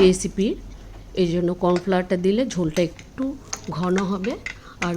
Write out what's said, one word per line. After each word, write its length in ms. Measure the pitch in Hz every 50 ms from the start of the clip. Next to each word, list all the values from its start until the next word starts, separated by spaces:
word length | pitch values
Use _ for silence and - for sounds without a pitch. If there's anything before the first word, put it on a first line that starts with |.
| 196
রেসিপির, 500 | 185 185 185 - 180 - - 190 254 381 - - - - - - - - - - - - 185
এই 80 | 180 170 165
জন্য 160 | 175 175 175 180 185 196
কর্নফ্লাওয়ারটা 540 | 175 180 175 180 196 190 180 180 185 190 180 175
দিলে 160 | 190 202 226 269 233 -
ঝোলটা 280 | 180 175 156 156 185 175 165
একটু 340 | - - - - - - 262 269 294 269 - - - - - - 147 156
ঘন 180 | 180 180 180 190 202 180
হবে, 220 | 202 190 185 226 302 - - - - - - - - - -
আর 80 | 175 170